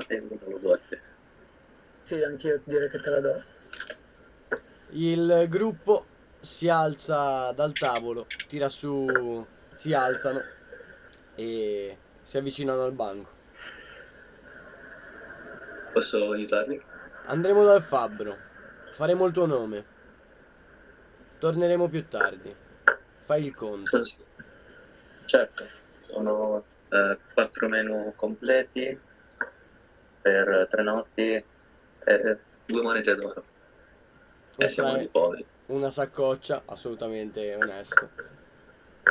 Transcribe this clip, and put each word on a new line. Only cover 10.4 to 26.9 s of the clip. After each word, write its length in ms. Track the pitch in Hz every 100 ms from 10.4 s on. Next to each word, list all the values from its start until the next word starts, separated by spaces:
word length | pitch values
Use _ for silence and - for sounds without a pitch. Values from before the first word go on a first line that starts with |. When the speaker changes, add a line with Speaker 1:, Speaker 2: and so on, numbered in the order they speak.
| - - - - - - - - - -
Speaker 3:
e 600 | 113 113 107 104 98 98 - -
si 160 | - 135
avvicinano 460 | 139 135 135 131
al 80 | 131
banco. 380 | 131 107 98 101 - - - - - - - - - - - - - - - - - - - - - - - - - -
Speaker 1:
Posso 380 | 117 - 110 104
aiutarvi? 500 | 104 104 104 131 143 - - - - -
Speaker 3:
Andremo 380 | 143 185 202
dal 180 | 208 202
fabbro. 520 | - 135 113 107 104 101 - - - - -
Faremo 320 | - 156 180 185
il 60 |
tuo 120 | 175 165
nome. 400 | 135 110 104 104 - - - - - - - - - - - - - - -
Torneremo 500 | 160 160 175 175 175
più 200 | 156 156
tardi. 460 | 107 - 95 101 101 - - - - - -
Fai 240 | - 151 143
il 80 | -
conto. 300 | 107 101 98
Speaker 1:
Sono 160 | 120
sì. 140 | 117 - - - - - - - - - - - -
Certo, 400 | 131 113 - - - - - -
sono, 560 | - - - 107 214 - _
eh, 280 | _